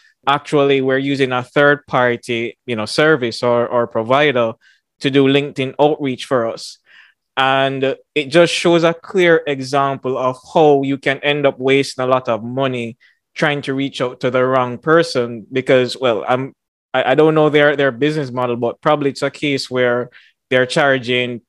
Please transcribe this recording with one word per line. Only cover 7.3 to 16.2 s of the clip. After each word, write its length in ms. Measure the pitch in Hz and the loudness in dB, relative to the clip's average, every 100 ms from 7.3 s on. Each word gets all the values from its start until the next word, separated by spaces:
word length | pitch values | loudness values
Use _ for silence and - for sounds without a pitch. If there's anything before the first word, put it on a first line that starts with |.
| - | -2
And 580 | 135 135 135 135 131 131 _ 151 | 0 2 0 -2 -4 -4 _ -6
it 100 | 135 | 0
just 260 | 160 170 | 4 4
shows 320 | - 175 170 | 2 2 4
a 100 | 165 | 2
clear 500 | 165 - 196 175 165 147 | -2 -4 0 4 4 2
example 680 | 135 131 139 139 135 131 127 | -6 -2 -2 -2 -4 -6 -2
of 200 | 127 131 - | -2 -4 -4
how 300 | 175 151 139 | 2 4 4
you 140 | 139 135 | 0 -4
can 220 | 147 135 | -4 -2
end 260 | 147 147 139 | -2 0 0
up 120 | 135 | 0
wasting 460 | 131 139 135 - | 0 2 0 -4
a 40 | 127 | 0
lot 200 | 131 127 | 0 0
of 160 | 113 | -4
money 540 | 117 127 135 127 117 - _ _ _ | -4 -4 -4 -4 -10 -14 _ _ _
trying 280 | - 160 147 | -2 -2 -2
to 120 | 135 | -4
reach 280 | 135 139 - | -4 -4 -4
out 180 | 123 127 | -6 -4
to 100 | 131 | -2
the 140 | 127 | 0
wrong 340 | 131 131 123 120 | 2 0 0 -4
person 720 | 160 165 165 131 120 117 98 | 2 2 2 -2 -4 -6 -8
because, 460 | 131 127 131 123 107 | -6 2 2 2 -2
well, 300 | 127 104 | -2 -2